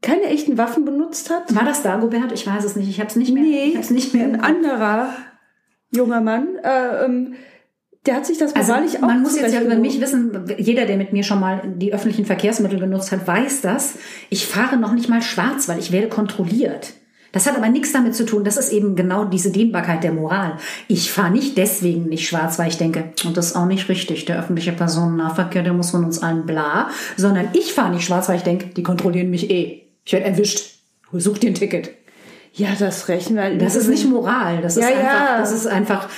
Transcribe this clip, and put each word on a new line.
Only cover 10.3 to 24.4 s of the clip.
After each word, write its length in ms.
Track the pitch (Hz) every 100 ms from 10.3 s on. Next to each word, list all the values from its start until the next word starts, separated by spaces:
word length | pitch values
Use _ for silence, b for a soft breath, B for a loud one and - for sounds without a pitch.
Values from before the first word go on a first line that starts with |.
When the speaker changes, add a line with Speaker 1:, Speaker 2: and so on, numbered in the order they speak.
| 196 175 202 208
Speaker 2:
jeder, 200 | 233 220
der 120 | 196
mit 160 | 196
mir 100 | 202
schon 160 | 196 202
mal 200 | 185 190 196 175
die 180 | 196
öffentlichen 320 | 208 226 - 196
Verkehrsmittel 540 | 190 208 226 202 196
genutzt 320 | 190 190 190
hat, 160 | 190 180
weiß 340 | 180 269 -
das. 340 | 185 226 - - B B B
Ich 160 | 180 -
fahre 300 | 185 254 254
noch 160 | 208
nicht 160 | 233 233
mal 120 | 233
schwarz, 460 | - - 233 277 -
weil 100 | 170
ich 140 | 175
werde 160 | 180 220
kontrolliert. 840 | 214 208 - 170 220 240 - - - _ b b
Das 120 | 190 285
hat 120 | 254
aber 100 | 220
nichts 240 | 262 285
damit 240 | 269 233 233
zu 100 | 220
tun, 200 | 208 202
das 100 | 214
ist 160 | -
eben 240 | 208 202 180
genau 300 | 180 190 208
diese 260 | 185 196
Dehnbarkeit 500 | 185 226 180 170 165
der 100 | 170
Moral. 420 | 160 156 190 180 151 B B B
Ich 240 | 175 -
fahre 180 | - 180
nicht 280 | 214 285 -
deswegen 480 | 185 - 175 170 165
nicht 180 | 160 -
schwarz, 300 | 165 165 -
weil 120 | 170
ich 80 | -
denke, 340 | 165 160 160 - 170
und 100 | 170
das 120 | 175
ist 80 | 180
auch 80 | 180
nicht 240 | 190 -
richtig, 340 | 185 - 147 -
der 140 |
öffentliche 320 | 175